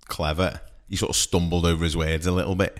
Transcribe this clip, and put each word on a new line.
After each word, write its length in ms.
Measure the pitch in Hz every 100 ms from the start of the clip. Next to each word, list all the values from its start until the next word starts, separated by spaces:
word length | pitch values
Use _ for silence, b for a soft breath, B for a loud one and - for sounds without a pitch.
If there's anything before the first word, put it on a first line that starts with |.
| -
clever. 560 | - 78 78 92 - - - -
He 80 | 95
sort 140 | -
of 40 | -
stumbled 480 | - 90 85 87 85
over 180 | 82
his 120 | 82 82
words 300 | 78 80 90
a 60 |
little 240 | 90 90 92
bit. 240 | 95